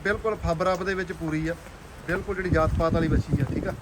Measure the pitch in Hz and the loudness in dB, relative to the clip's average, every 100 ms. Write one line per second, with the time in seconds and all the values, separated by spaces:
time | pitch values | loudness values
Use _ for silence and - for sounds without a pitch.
0 | 190 208 220 214 165 160 180 180 190 185 | 0 0 0 -2 0 2 2 2 0 -2
1 | 180 170 160 156 160 165 - - - - | -4 -4 -2 -2 -2 -4 -10 -18 -18 -12
2 | - 185 196 190 185 160 160 - 165 165 | -4 -2 -2 -2 2 4 4 4 4 4
3 | 165 123 - - 135 120 190 - | 4 2 2 0 0 0 -4 -6